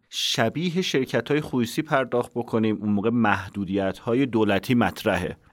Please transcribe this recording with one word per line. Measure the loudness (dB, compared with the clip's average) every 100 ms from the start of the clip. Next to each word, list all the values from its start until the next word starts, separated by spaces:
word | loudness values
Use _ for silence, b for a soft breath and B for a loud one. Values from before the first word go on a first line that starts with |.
| _
شبیه | -6 -2 0 0 0 -2 -2
شرکت‌های | 0 0 0 0 0 -2
خصوصی | 0 -2 0 -2
پرداخت | 0 0 0 -2 -2 -4
بکنیم، | -2 0 2 0
اون | 0
موقع | 0 2
محدودیت‌های | 2 2 2 -2 -8 -4 -2 -2 -4 -2 0 2
دولتی | 2 2 2 2 2
مطرحه. | 2 0 0 0 -2 -8 b